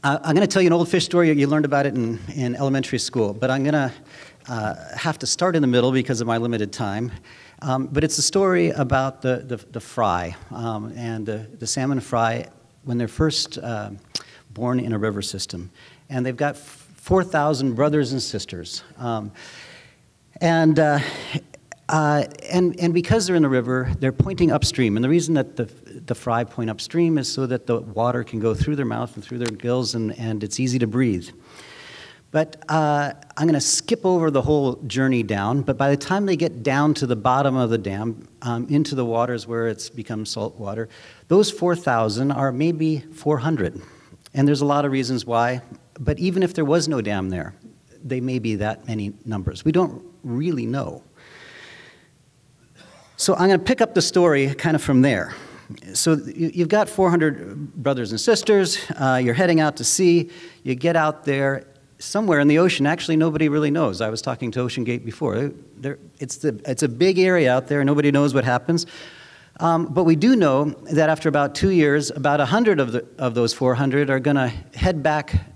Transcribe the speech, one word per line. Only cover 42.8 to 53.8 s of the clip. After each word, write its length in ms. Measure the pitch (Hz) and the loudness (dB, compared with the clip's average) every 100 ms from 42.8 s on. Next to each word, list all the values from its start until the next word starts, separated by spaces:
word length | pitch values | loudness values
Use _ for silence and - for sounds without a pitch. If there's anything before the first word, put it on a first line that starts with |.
| 160 151 - | -2 -2 -6
four 260 | - 151 151 | -8 -2 0
hundred. 400 | 139 151 90 - - - _ - - | 0 -2 -2 -6 -18 -20 _ -20 -10
And 140 | 139 143 | 0 2
there's 140 | 147 | 4
a 40 | 143 | 2
lot 180 | 143 | 2
of 80 | 143 | 2
reasons 360 | 135 123 127 113 | 0 -2 -4 -2
why, 340 | 117 120 127 - - _ - | 0 0 -2 -10 -20 _ -6
but 180 | 131 151 | -4 -2
even 240 | 185 185 | -2 0
if 140 | 180 180 | -2 0
there 100 | 147 | 2
was 220 | 165 160 | 2 2
no 140 | 143 | -2
dam 280 | 104 101 95 | -2 -2 -2
there, 240 | 92 73 - - - _ - | -4 -8 -12 -20 -20 _ -18
they 160 | 123 127 | -8 -6
may 200 | 123 127 | -4 -4
be 160 | 113 104 | -2 -2
that 320 | 104 - - | -2 -4 -8
many 260 | 110 101 - - | -6 -6 -10 -8
numbers. 380 | 107 92 - | -6 -6 -4
We 80 | 156 | 0
don't 320 | 165 180 120 - - | 0 0 -4 -18 -16
really 420 | 135 120 160 151 113 | -8 -4 -2 -4 -4
know. 380 | 135 - - - _ - - - - - - - - _ _ _ _ _ _ _ - - - - - | -4 -6 -10 -18 _ -20 -20 -20 -20 -20 -20 -20 -20 _ _ _ _ _ _ _ -20 -20 -20 -20 -4
So 200 | - 185 | 0 4
I'm 120 | 185 | 4
gonna 120 | 190 | 4
pick 200 | 185 | 2
up 140 | 262 | 0